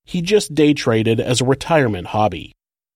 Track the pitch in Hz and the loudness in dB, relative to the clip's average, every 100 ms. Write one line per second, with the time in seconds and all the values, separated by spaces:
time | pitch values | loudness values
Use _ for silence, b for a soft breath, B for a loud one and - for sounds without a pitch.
0 | - 180 170 208 - 147 147 147 123 113 | -10 -6 0 0 0 2 2 2 0 0
1 | 110 113 - 123 127 135 - 160 123 92 | 2 0 0 0 0 0 0 0 0 -4
2 | 85 107 107 85 - _ _ _ _ | -6 -2 -2 -2 -14 _ _ _ _